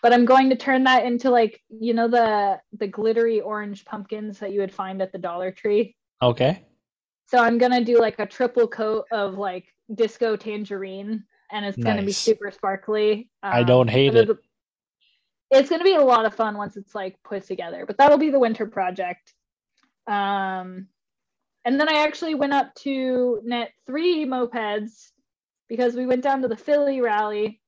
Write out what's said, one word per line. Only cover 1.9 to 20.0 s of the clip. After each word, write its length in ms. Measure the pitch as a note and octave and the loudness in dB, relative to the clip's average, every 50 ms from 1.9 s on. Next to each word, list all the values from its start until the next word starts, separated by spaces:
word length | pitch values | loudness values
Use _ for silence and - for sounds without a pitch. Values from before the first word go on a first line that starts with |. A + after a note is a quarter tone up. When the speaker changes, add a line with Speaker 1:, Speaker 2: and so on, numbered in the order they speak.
| A#3 | 0
Speaker 1:
know, 120 | A3+ A3+ A#3 | 0 0 2
the, 520 | A#3+ A#3+ A#3 A3 G#3+ G#3 G3+ G3+ G3 F#3+ _ _ - G3+ | 2 2 2 2 0 0 0 0 -2 -4 _ _ -12 -8
the 100 | A3 G3+ | -8 -8
glittery 540 | F#3+ G#3 G#3+ A3 A3+ A3+ A#3 A#3 A3+ G#3+ | -6 -4 -2 -2 0 0 0 0 0 -2
orange 420 | - G#3 G#3+ G#3+ G#3 G3+ G3+ G3 _ | -4 -4 -8 -8 -8 -10 -12 -14 _
pumpkins 540 | - - G#3+ G3+ _ - G#3+ G#3+ G#3+ G3 - | -14 -14 -14 -12 _ -12 -10 -10 -12 -12 -10
that 140 | G#3+ G3+ G3 | -10 -6 -4
you 60 | G3+ | -4
would 140 | G3 F#3+ G3 | -4 -4 -6
find 280 | - F#3+ F#3+ F#3+ F#3+ | -8 -10 -8 -6 -6
at 100 | F#3+ F#3 | -8 -8
the 60 | _ F#3+ | _ -10
Dollar 340 | F3 F3+ E3+ F3 F#3 F#3 | -10 -8 -8 -6 -8 -8
Tree. 440 | F#3 - - G#3+ G#3 G#3 A3+ G3+ _ _ _ _ _ _ | -10 -6 -4 -2 0 0 0 -2 _ _ _ _ _ _
Speaker 2:
Okay. 420 | - B2 A#2+ - C3 C3+ F3 - _ _ _ _ _ _ _ _ _ _ _ _ _ _ | 0 0 2 2 0 0 0 -2 _ _ _ _ _ _ _ _ _ _ _ _ _ _
Speaker 1:
So 120 | - B3 | 2 2
I'm 180 | A#3 A#3 A#3 A#3 | 4 4 2 2
gonna 260 | B3 B3 B3 B3 A#3+ | 2 2 2 2 0
do, 160 | A3 A#3+ A#3 | 2 4 4
like, 200 | A3+ A3 G#3+ - | 4 2 0 -4
a 80 | G#3+ G3+ | -10 -10
triple 400 | - - B3+ A#3+ B3 B3 A#3 A3 | -4 -4 -4 -2 2 0 0 0
coat 380 | - - A3+ G#3+ A3 A3 - _ | 0 -4 -4 -2 -2 -4 -4 _
of, 220 | A3+ G#3+ G3+ G3 F#3+ G3 | -4 -4 -4 -4 -4 -6
like, 260 | G3+ G3 F3+ F#3 F3+ _ _ _ _ _ A3+ | -8 -8 -8 -10 -14 _ _ _ _ _ -2
disco 420 | G3+ A#3 G#3+ A3 - A#3+ A3+ G#3+ | -2 -2 -2 0 -4 -2 -2 -2
tangerine, 880 | G3+ - A3 G#3 G#3 G#3+ G3 G3+ G3 F#3+ F#3+ F#3+ G3 G3+ G#3 A3 A3 G#3 _ _ _ _ _ | -4 -6 -8 -10 -10 -8 -10 -10 -10 -10 -10 -12 -12 -10 -8 -8 -10 -10 _ _ _ _ _
and 140 | - G#3 G#3 | -10 -8 -8
it's 120 | G3+ G3 - | -6 -6 -2
gonna 260 | - A3+ G#3+ G#3 G3 | -2 0 0 0 -2
be 80 | G3 | -4
Speaker 2:
Nice. 140 | G3 - - | -4 -2 0
Speaker 1:
super 260 | - A3 - G3+ G3+ | 0 0 0 0 -14
sparkly. 800 | F#3+ - - G3 G3 F#3+ - - G#3+ G#3+ G#3+ G#3+ G#3+ G#3 A#3+ _ _ _ - G3+ | -12 -6 -4 -4 -4 -4 -4 -4 -2 0 2 2 0 0 -4 _ _ _ -8 -2
Speaker 2:
I 120 | - A#2+ A#2+ | 0 2 4
Speaker 1:
Um, 40 | A#2+ | 6
Speaker 2:
don't 200 | B2 B2+ B2+ A#2 | 6 4 4 4
hate 260 | G#2+ B2+ C#3 C#3 A#2+ | 4 2 2 4 6
Speaker 1:
but 20 | |
Speaker 2:
it. 60 | A#2 A2 | 4 4
Speaker 1:
it'll, 140 | G#2 A2 - _ _ _ _ _ _ _ _ _ _ _ _ _ _ _ _ _ _ _ _ _ _ | 4 2 -4 _ _ _ _ _ _ _ _ _ _ _ _ _ _ _ _ _ _ _ _ _ _
it's 200 | C4+ C4+ C#4 C#4 | 4 4 6 4
gonna 140 | F4 D#4+ F4 | 0 2 4
be 120 | F#4+ F#4+ | 4 4
a 60 | D#4+ | 6
lot 240 | C#4+ C4 B3 A#3 A3 | 6 6 6 4 4
of 100 | A3 G#3+ | 0 0
fun 220 | - A3+ A3 G#3 G#3 | 0 -2 -2 -2 -6
once 200 | G#3 G3+ - G#3 | -10 -10 -12 -16
it's, 160 | G3 _ _ | -20 _ _
like, 240 | G#3 F#3+ F#3+ F#3+ _ _ | -10 -10 -10 -12 _ _
put 220 | - G#3+ G3 F#3+ _ | -10 -10 -10 -8 _
together. 380 | G3 F3+ F3 E3+ E3 F3 F#3 - | -10 -10 -8 -10 -10 -12 -10 -10
But 100 | G3+ _ | 2 _
that'll 220 | C#4 C#4+ D4 C#4+ | 6 8 8 6
be 100 | D4+ D#4 | 4 2
the 100 | C4+ C#4 | 4 4
winter 280 | B3+ A3+ A3 - A3 G#3 | 4 2 2 -2 -6 -8
project. 680 | - G#3 F#3 F3+ F3+ G3 F#3 F3+ F3+ _ _ _ _ _ _ _ _ _ _ _ _ _ _ _ _ _ | -4 -4 -4 -4 -4 -4 -6 -8 -8 _ _ _ _ _ _ _ _ _ _ _ _ _ _ _ _ _